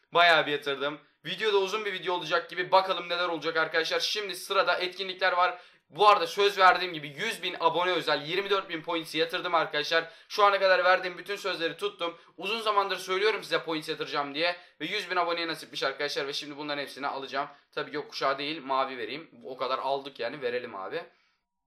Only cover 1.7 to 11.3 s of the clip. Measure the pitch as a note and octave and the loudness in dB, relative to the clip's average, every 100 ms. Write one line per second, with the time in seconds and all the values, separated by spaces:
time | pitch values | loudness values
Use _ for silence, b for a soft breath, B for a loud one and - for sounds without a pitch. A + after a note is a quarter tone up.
1.7 | G#3+ G#3 F#3 E3+ F3+ D#3 E3+ E3+ E3+ E3 | -2 -4 -6 -4 -4 0 -2 -2 -6 2
2.7 | F#3 F#3+ F3+ F3 F3 F3+ E3 D#3+ D#3+ D#3 | 4 4 -2 -4 -2 -2 -2 -2 0 0
3.7 | E3+ D#3+ E3+ - G#3+ G3+ F3+ - G3 E3+ | 0 0 -2 -2 -4 -6 -8 -2 2 4
4.7 | F3 F3+ F3+ F#3+ F#3 F#3+ F3+ F3+ - B | 2 0 -6 -8 0 0 4 2 0 B
5.7 | B _ D3+ G#3 G3 E3 - G3+ F#3 F#3 | B _ 4 8 8 4 2 2 8 6
6.7 | F3 F3+ D#3+ D3 C#3 A3 G3+ F3 E3+ E3 | 6 2 -6 -10 -6 -6 -4 -6 2 2
7.7 | D#3 F3+ F3 D3+ D3 D3 F#3 G3 G3 F#3 | 2 2 0 2 0 0 -2 0 0 -2
8.7 | E3+ D#3 E3+ D#3+ D#3 D#3+ F3+ E3+ E3+ D3+ | -8 -4 -4 -4 -2 0 -2 0 2 2
9.7 | D3+ D3 E3 D#3+ B B - G3+ G3 F#3+ | 0 0 0 0 B B 4 6 6 6
10.7 | F#3 F3+ F#3 F3+ F3 E3+ | 6 6 4 2 -8 -8